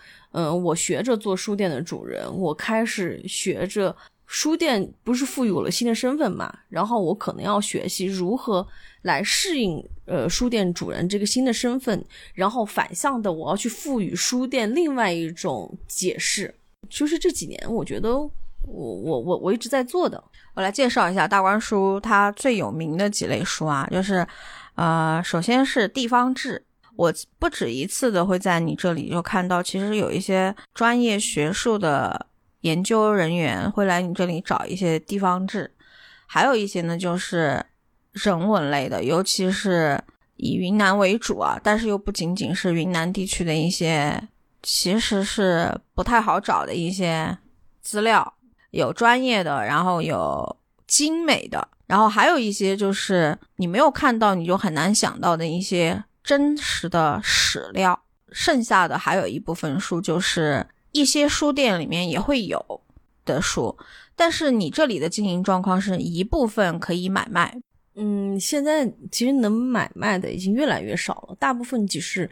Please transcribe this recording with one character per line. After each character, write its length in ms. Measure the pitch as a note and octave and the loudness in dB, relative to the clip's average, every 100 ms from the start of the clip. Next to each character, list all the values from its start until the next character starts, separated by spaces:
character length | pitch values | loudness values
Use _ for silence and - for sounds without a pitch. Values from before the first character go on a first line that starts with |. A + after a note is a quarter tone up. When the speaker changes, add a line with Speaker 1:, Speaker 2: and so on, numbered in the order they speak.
| - - _ | -20 -20 _
Speaker 1:
嗯， 320 | - D#3+ F3 | -4 -2 0
我 120 | F3 E3+ | 0 0
学 280 | - C#3+ | 0 0
着 120 | A#3 A3+ | 0 0
做 220 | G#3+ F#3 | 0 -4
书 180 | - G3+ | -2 -2
店 140 | F#3+ | 0
的 100 | C3 | -2
主 240 | E3+ D3 | -6 -8
人， 240 | A1+ A1+ A#1+ F3 | -8 -8 -8 -4
我 160 | F3 | -4
开 320 | D#3 - A3 | -2 -2 0
始 400 | A3+ A3 E3+ G2 - | 0 -2 -6 -6 -8
学 400 | - F#3+ G2+ F3+ | -4 -2 -2 -4
着 280 | G#3 F#3 - - _ - | -2 -2 -4 -14 _ -10
书 320 | - D4+ D#4+ | -4 -2 0
店 340 | D#4+ A3 - - | 2 2 0 -6
不 100 | - | -4
是 100 | B3 | -2
赋 220 | C4+ - A#3 | -2 0 0
予 60 | |
我 100 | E3+ | 0
了 80 | F2 | 0
新 180 | - A#3+ | 0 0
的 60 | |
身 240 | A3+ B3+ D4+ | 0 0 0
份 140 | B3 | -2
嘛， 200 | E3+ - - _ | -2 -8 -10 _
然 160 | D#3+ | -4
后 160 | G#3 A#3 | -2 0
我 140 | F3 | 0
可 180 | G3+ - | -2 -4
能 100 | - | -4
要 180 | F#3 G#3 | -2 0
学 260 | G#3 - - | 0 -4 -4
习 180 | - F#3 | -4 -4
如 300 | F#3+ F3 C4 | -2 -2 -2
何 320 | A#3+ F#3 G3 - - - | 0 -2 -2 -10 -20 -8
来 200 | F#3 D#3 | -2 0
适 360 | G#3 - F#4+ D4 | 0 -2 0 0
应， 280 | G#3 D3+ - - - | 0 -2 -8 -14 -4
呃， 220 | E3+ B2 | -2 0
书 220 | - A#3+ | 0 0
店 240 | A3+ F#3 | 2 0
主 160 | F3 F2 | -2 -6
人 180 | - F3 | -4 -2
这 120 | G3+ | -2
个 60 | G#3 | -2
新 180 | B3+ C4 | 0 0
的 80 | |
身 260 | A3+ B3 B3+ | 0 -2 -2
份， 240 | B3 F#3+ - - - | -2 -4 -6 -16 -14
然 160 | - F#3+ | -2 -2
后 160 | A#3+ G#3 | 0 -2
反 280 | - - E3+ | -2 -4 -2
向 260 | D4 B3 | -2 0
的 100 | G#3 | -2
我 200 | D#3+ D3+ | -2 -2
要 40 | G3 | -2
去 140 | A#3+ | -2
赋 320 | - D4+ B3+ | -6 -4 -2
予 140 | F#3 F3 | -2 -2
书 320 | - B3 B3+ | -2 0 0
店 260 | C4 G#3+ | 0 0
另 220 | C#4 D#4+ C4 | 2 0 2
外 180 | G#3 | 0
一 160 | E3+ E3 | 0 -4
种 480 | E3+ F3+ B2 F2 - - | -4 -4 -4 -6 -12 -10
解 300 | - F3+ - | -4 -2 -2
释。 340 | - - F#3+ - _ _ - | -2 -2 -4 -10 _ _ -14
就 160 | - D4 | -4 -2
是 140 | D#4+ | 0
这 120 | F4+ | 0
几 140 | - D#3+ | -2 -6
年 260 | - - | -8 -4
我 140 | A3+ D3 | -4 -4
觉 140 | G2+ | -2
得 180 | A3 C4 | 0 0
我， 140 | D4 - - - - | -2 -6 -6 -4 -6
我， 520 | G#3 B2 F#2 C3+ C3+ | -6 -8 -6 -4 -2
我， 180 | C#3+ F3+ | 0 0
我 160 | E3+ | 0
一 40 | A3+ | -2
直 120 | A#3 | 0
在 140 | C#4 | -2
做 260 | B3+ F4+ D#4 | 0 0 -2
的。 120 | - - - - - | -2 -14 -20 -12 -4
Speaker 2:
我 80 | |
来 80 | F#3+ | -2
介 180 | G#3+ B3+ | 0 2
绍 180 | A#3+ F3 | 2 2
一 60 | |
下 140 | F#3+ D#3+ | 2 2
大 120 | G3+ | 4
观 200 | F#3+ G#3 | 4 2
书， 400 | - G#3 G3 G3 | 2 2 2 0
它 320 | A3 G3+ G3+ | 2 4 4
最 260 | G3+ C4+ A3 | 2 0 2
有 140 | A2+ | 0
名 260 | C#3+ D#3+ E3 | -4 -4 0
的 100 | G#3 | 0
几 200 | G#3 - | 0 -2
类 160 | G#2+ | -2
书 220 | - - D#3 | -2 -2 0
啊， 220 | C#3 C3+ | 0 0
就 100 | F#3 | -2
是， 240 | G3 F#3+ E3+ - - - - | 0 0 0 -6 -18 -18 -10
呃， 480 | - E3+ E3 D#3+ D#3+ | -2 2 2 2 0
首 160 | F3+ E3+ | 0 0
先 240 | F3 B3 | 2 2
是 240 | C4+ C4+ F#3+ | 4 2 0
地 200 | C4+ A#3 | 0 2
方 260 | B3 B3+ | 2 2
志。 300 | C4 C4 G3+ - _ _ - | 0 -4 -8 -12 _ _ 0
我 180 | E3+ - - _ | 0 0 -8 _
不 100 | E4+ | -4
止 220 | - C3+ | -2 -4
一 160 | B2 F3 | -2 -4
次 260 | - B3+ | -2 0
的 140 | F#3 F#3+ | 2 2
会 140 | F3+ | 2
在 200 | F#3+ E3+ | 2 2
你 140 | E3 | 0
这 200 | D3 F3+ | -2 -2
里 180 | D#3+ - | -2 -2
就 100 | E3+ | -4
看 240 | - G3 F3+ | -2 -2 0
到， 140 | F3+ | 0
其 180 | F3+ F#3+ | -2 -4
实 180 | G3+ G#3+ | -2 0
有 120 | - | 0
一 100 | - | -2
些 360 | F#3+ F#3 F#3+ G3 - | 0 2 0 -2 -10
专 260 | - A#3 A#3+ | 0 2 4
业 200 | A#3+ G#3 | 2 0
学 320 | A3 - D3+ | -2 0 0
术 240 | G3 A#3+ G#3+ | 0 0 0
的 480 | E3 C#3 G#2 - - _ _ _ | 2 0 0 -4 -10 _ _ _
研 220 | E3 D#3+ | -2 0
究 300 | F#3+ A3+ G#3+ | 2 2 4
人 220 | G#3 D#3+ F3 | 4 2 2
员 340 | D3+ F#2+ - | 0 0 -2
会 160 | G#3 G3 | 0 2
来 160 | F3 | 2
你 100 | F3+ | 0
这 120 | F3+ F3+ | -2 -2
里 160 | E3 | -2
找 240 | - - - | -2 -4 -4
一 100 | F#3 | -2
些 220 | F3 D#3+ | 0 0
地 220 | - G3+ | -2 -2
方 260 | F#3+ F3+ F#3+ | 0 0 -2
志， 240 | G3+ - _ _ - - - - | -6 -8 _ _ -20 -20 -20 -2
还 200 | D#3 B3 | 2 4
有 100 | A#3+ | 4
一 100 | G3+ | 0
些 160 | F#3 | -2
呢 160 | E3+ E3+ | -2 -2
就 180 | F3+ F3+ | -2 -2
是 480 | - F3 D3+ C3+ - _ _ _ _ | -2 0 2 0 -4 _ _ _ _
人 340 | - G#3 E3+ F#3+ | -4 0 2 2
文 240 | G3+ C#3+ | 2 2
类 180 | C#3+ C3 | 0 0
的， 140 | F#2 | -2
尤 180 | B2 D#3 | 0 0
其 300 | F#3+ - F#3 | 0 0 0
是 500 | F#3+ G3+ F3 D#3 C#3+ - _ _ - | 0 2 2 2 0 -4 _ _ -6
以 180 | A#2 F3+ | -2 -2
云 220 | F3+ G#3+ | 2 4
南 200 | G3 G3+ | 4 4
为 200 | F#3+ A3+ | 4 2
主 200 | - - | -2 -2
啊， 200 | D2 - | 0 0
但 160 | G#3 G#3+ | 2 2
是 100 | A3+ | 2
又 100 | G3+ | -2
不 140 | G#3 | -4
仅 240 | G3+ E3+ F#3 | -4 -4 -2
仅 200 | - F#3 | -2 -2
是 180 | F#3 | 0
云 180 | E3+ E3+ | 0 0
南 200 | E3+ E3+ | 0 -2
地 160 | F#3+ F#3+ | -2 -4
区 160 | - | -2
的 100 | E3+ | -2
一 160 | D#3 D#3+ | 0 0
些， 600 | - D#3+ D#3 D3 - A3 _ _ _ | 0 0 2 0 -2 -6 _ _ _
其 340 | - - F3 G#3+ | -4 -2 2 0
实 240 | - G3+ | 2 0
是 560 | G3+ - F#3+ E3+ E3+ - - | 0 2 2 4 2 -2 -6
不 80 | - | -4
太 200 | G3 A#3+ | 2 2
好 180 | G#3+ F3 | 4 2
找 260 | - G2 C#2+ | 2 0 0
的 80 | |
一 160 | A2+ E3+ | -4 -4
些 480 | F#3+ F3 D#3+ E3 F3+ - _ - _ | -2 0 0 -2 -6 -12 _ -20 _
资 200 | - G#3 | -8 0
料， 320 | A3 G#3 - - _ _ _ | 4 4 2 -4 _ _ _
有 220 | - B2+ | -2 0
专 280 | - A#3 B3 | 4 4 4
业 220 | C4 A3 | 2 0
的， 220 | E3 C#3 G#2+ | 0 0 0
然 180 | D3 | 2
后 180 | F3+ F3 | 2 0
有 540 | D#3 A2 D2+ C#2+ B1 - _ _ - | 0 0 0 -2 -4 -10 _ _ -2
精 360 | - D4+ E4 E4 | 0 2 0 2
美 200 | B3 - | 0 0
的， 180 | - - _ - | -6 -6 _ 0
然 120 | F#3+ | 4
后 80 | A3 | 6
还 200 | G#3 C#4 | 6 6
有 120 | E4 | 4
一 100 | A3 | 0
些 240 | G3+ F#3+ G3 | 0 0 0
就 160 | G3 | 0
是 440 | G3 - F3+ D#3 E3+ - - | 0 0 2 2 0 -8 -4
你 100 | F3 | -2
没 100 | F#3+ | 4
有 140 | C#4 | 4
看 260 | B3+ C#4+ A3+ | 4 2 4
到， 160 | G#3+ | 2
你 120 | F#3+ E3+ | 2 2
就 120 | F#3+ | 2
很 160 | G3 | 2
难 220 | D#3 F3 G#3+ | 2 2 2
想 240 | - - | 0 0
到 160 | F3 E3 | 0 0
的 80 | E3 | 0
一 140 | E3+ | -4
些 420 | F#3+ F3 E3 F#3+ - _ | -2 0 2 0 -8 _
真 360 | - C#4 D4 D4 | 0 4 4 0
实 320 | - - E3+ | -2 -4 0
的 320 | F3 D#3 F3 | 2 2 2
史 460 | - - - - C2+ | 0 2 2 0 -4
料。 280 | - F#3 F3 _ _ _ | 0 2 2 _ _ _
剩 300 | - - C#4 | -2 2 2
下 240 | A3+ G3+ E3+ | 4 4 4
的 120 | C3+ | 0
还 180 | - F#3 | 0 0
有 100 | F#2+ | 0
一 140 | A#2 | -4
部 140 | - | -6
分 260 | E3 - C#3 | -4 -2 -4
书， 220 | - E3+ | -2 -2
就 180 | F#3 E3 | 0 0
是 460 | - F3+ D3+ C3+ - _ _ | 0 2 2 0 -2 _ _
一 140 | D4 C4 | 0 2
些 240 | D4+ D4 | 4 2
书 240 | - D4 | 2 0
店 260 | C#4 B3 F3+ | 2 2 2
里 60 | D3+ | -2
面 240 | E3+ F3+ | -2 -2
也 100 | D3+ | -2
会 240 | G#3+ C#4 | 0 0
有 380 | G3 - - - _ _ _ _ | 0 -6 -6 -12 _ _ _ _
的 180 | - C3 | -4 -2
书， 360 | - - A2+ - - - - | 0 -2 -2 -6 -16 -20 -10
但 160 | - E4+ | 0 2
是 220 | - D4+ | 2 2
你 180 | A#3 D#3+ | 2 0
这 160 | - D4+ | 0 0
里 140 | F3+ | 2
的 80 | D#3+ | -2
经 180 | G#3 G3+ | -2 0
营 160 | F3+ | 0
状 200 | G3 F#3 | 2 0
况 180 | F#3+ F#3 | 2 0
是 180 | G3 F3+ | 0 -2
一 240 | E3+ E3+ | -2 -2
部 240 | G3+ E4+ A#3 | 0 0 2
分 320 | A3 F#3 E3+ | 2 0 0
可 160 | - | -4
以 140 | F3 F#3 | -2 -2
买 180 | F#3+ - | -2 0
卖。 260 | F3 E3+ B3 - _ _ | 0 0 -4 -18 _ _
Speaker 1:
嗯， 440 | - G#3 G3+ G3 G3 | -8 -4 -2 -2 -4
现 280 | - D4 C#4+ | -2 0 2
在 260 | D#4 A#3+ - - | 2 0 -4 -8
其 160 | - A#3+ | -2 2
实 60 | |
能 180 | C#4 G#3+ | 2 2
买 400 | A3 B3+ A3+ - - | 2 0 -2 -2 -4
卖 240 | G#3 F#3+ | -2 -2
的 100 | - | -2
已 80 | - | -4
经 160 | F#3+ | 0
越 120 | A3 D4 | 2 2
来 160 | C#3 | 0
越 120 | F#2+ | -2
少 320 | C3+ - - - | -4 -4 -8 -10
了， 60 | G3 | -4
大 140 | C#4 | -2
部 100 | A#3+ | -2
分 240 | A#3+ B3 G3+ | -4 -2 -2
其 100 | D#3 | -2
实 320 | E3+ F#3 - | -4 -4 -4